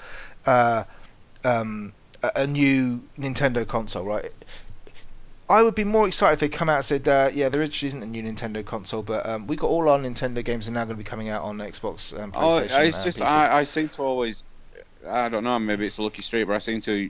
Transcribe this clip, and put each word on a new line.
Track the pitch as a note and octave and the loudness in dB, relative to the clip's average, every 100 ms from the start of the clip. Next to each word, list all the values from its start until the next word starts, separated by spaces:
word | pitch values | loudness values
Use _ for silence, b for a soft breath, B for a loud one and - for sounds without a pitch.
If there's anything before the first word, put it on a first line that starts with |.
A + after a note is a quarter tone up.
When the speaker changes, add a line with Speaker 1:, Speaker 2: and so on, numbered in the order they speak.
| B B B B - | B B B B 4
Speaker 1:
uh, | B2 A#2+ A2+ - b b b - - | 6 6 2 -2 b b b -20 -4
um, | B2+ A#2+ A2 G#2+ G#2 - - - | 0 0 0 -6 -10 -14 -20 -6
a, | A#2+ - | -2 0
a | C#3 | 0
new | C#3+ C#3 C3+ B2+ A#2+ - - | 2 4 4 2 -2 -6 -8
Nintendo | C3+ C3 C#3 A#2+ A2 | -6 0 2 2 0
console, | A#2+ G#2+ G2 G2 | -2 -2 -4 -4
right? | G#2 - - - B B - - b b - - - - | -4 -6 -12 -16 B B -14 -14 b b -14 -16 -8 4
I | G#3 | 6
would | A3+ G3+ | 6 4
be | |
more | G#3 A3 G#3 | 2 4 4
excited | - F#3+ | 4 4
if | D3+ | 4
they | D3 | 0
come | - D#3+ | 0 2
out | D3 | 2
and | - | 2
said, | C#3+ C#3+ | 0 4
uh, | C#3 C3+ | 4 4
"Yeah, | C#3+ C3+ | 2 0
there | C#3 | 0
actually | D3+ - C#3 | -2 -2 -4
isn't | C3+ | -6
a | A2 | -8
new | A2+ | -8
Nintendo | A2+ G#2+ A#2 A2 G#2 | -6 -6 -6 -6 -6
console, | A2+ F2+ A2 | -8 -6 -6
but, | G#2+ G#2+ A2 | -4 -4 -4
um, | A2 G#2 | -4 -4
we | D3+ | 0
got | A#2 | 2
all | E3 D#3 | 4 4
our | C#3+ | 4
Nintendo | C3 A#2 B2+ A#2+ | 2 -4 -4 -2
games | A#2 A#2 A2 | -2 -2 -2
are | |
now | A#2 A2+ | -4 -4
gonna | G#2+ | -6
be | |
coming | G#2+ A2+ A2 | -8 -8 -6
out | G#2+ | -6
on | F#2 G#2 | -6 -8
Xbox | G#2 - G#2+ E2 - - | -10 -8 -8 -6 -8 -8
and | G#2 - | -6 0
Speaker 2:
Oh, | D#3+ E3 | 2 2
Speaker 1:
PlayStation | A2 C3+ D#3+ | 2 4 2
Speaker 2:
it's | D#3+ | 2
Speaker 1:
and | F3 | -4
Speaker 2:
just, | - | 0
Speaker 1:
P | B2+ | 2
C." | |
Speaker 2:
I, | D3+ C#3+ C#3+ | 4 6 4
I | C#3+ | 2
seem | D#3+ D#3 | 0 -4
to | - | -2
always, | C3+ B2+ A#2 G#2 - - - - - - D#2 | -2 0 -2 -4 -12 -18 -20 -20 -20 -16 -6
I | A#2 A#2 | -2 0
don't | A2+ | 0
know, | A#2+ B2 | 0 0
maybe | G#2+ G#2 G#2 | 0 0 -2
it's | - | -2
a | |
lucky | G#2+ - | -4 -4
streak, | - A#2 G2+ | -4 -2 0
but | G#2 | 0
I | |
seem | A2 A2+ | -2 -4
to | A2 G2+ | -2 -2